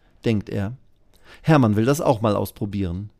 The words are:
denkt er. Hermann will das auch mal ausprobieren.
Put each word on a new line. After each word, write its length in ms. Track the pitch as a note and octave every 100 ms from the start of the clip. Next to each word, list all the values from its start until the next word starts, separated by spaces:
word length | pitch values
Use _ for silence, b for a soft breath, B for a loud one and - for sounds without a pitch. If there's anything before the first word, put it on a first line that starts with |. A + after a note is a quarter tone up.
| _ _
denkt 260 | A#2+ G#2+ -
er. 260 | G#2 G2 C3 _ _ _ b b b
Hermann 320 | - D3+ A2+ G#2
will 100 | A#2
das 160 | D3
auch 200 | - A2+
mal 140 | A2 G2+
ausprobieren. 760 | G2+ - G#2 G2+ F#2 F2+ G#2+